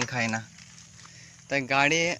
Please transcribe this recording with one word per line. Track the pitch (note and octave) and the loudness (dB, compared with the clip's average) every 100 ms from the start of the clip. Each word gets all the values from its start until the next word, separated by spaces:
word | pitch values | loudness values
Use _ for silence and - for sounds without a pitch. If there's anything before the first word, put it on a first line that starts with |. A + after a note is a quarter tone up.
| A#2+ | 2
খায় | B2+ A2+ A2+ | -2 -2 -2
না, | A2 - - - - - - - - - - | -6 -20 -20 -20 -20 -20 -20 -20 -20 -20 -4
তাই | C#3 B2 C3+ | -4 0 2
গাড়ি | C#3+ D#3+ E3+ - | 4 4 0 -2